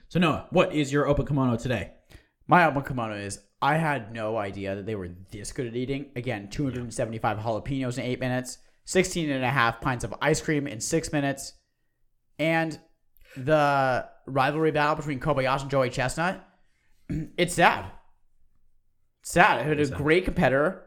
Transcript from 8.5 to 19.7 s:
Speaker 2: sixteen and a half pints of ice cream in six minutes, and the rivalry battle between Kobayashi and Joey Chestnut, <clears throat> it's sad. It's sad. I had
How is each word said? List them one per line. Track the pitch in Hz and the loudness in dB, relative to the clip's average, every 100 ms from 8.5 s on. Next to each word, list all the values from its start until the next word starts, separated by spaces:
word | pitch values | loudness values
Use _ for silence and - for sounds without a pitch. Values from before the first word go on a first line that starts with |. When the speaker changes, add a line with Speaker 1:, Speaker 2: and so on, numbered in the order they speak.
| - _ _ | -14 _ _
Speaker 2:
sixteen | - 185 185 175 156 | 0 0 2 -2 -2
and | 131 | -2
a | 127 | 0
half | 135 117 - | 2 2 2
pints | 139 120 | -2 -2
of | 107 - | -6 -2
ice | 143 156 | 0 0
cream | - 147 143 | 0 -2 -2
in | 117 | -6
six | - 165 160 | -2 -2 0
minutes, | 151 139 131 - - _ _ _ _ _ _ _ - | -2 -2 -4 -10 -18 _ _ _ _ _ _ _ -2
and | 156 165 165 147 _ _ _ _ - 135 | 0 2 0 -6 _ _ _ _ -20 -6
the | 131 156 143 139 131 120 - - - | 2 4 4 4 2 0 -2 -14 -6
rivalry | 135 135 151 156 | 0 0 2 2
battle | 147 147 | 2 2
between | 156 147 127 | 0 -2 -4
Kobayashi | 151 135 131 131 | 0 0 2 0
and | 139 | 0
Joey | 139 127 | 0 0
Chestnut, | 135 127 165 175 - - _ _ _ | 0 -2 0 -2 -4 -12 _ _ _
<clears throat> | _ _ - 151 143 - | _ _ -8 -6 -6 -2
it's | 175 | 0
sad. | 165 190 101 95 - _ _ _ _ - _ _ _ _ _ _ _ | 6 4 4 -6 -14 _ _ _ _ -20 _ _ _ _ _ _ _
It's | - | -2
sad. | 165 196 127 | 4 6 4
I | |
had | 143 | 0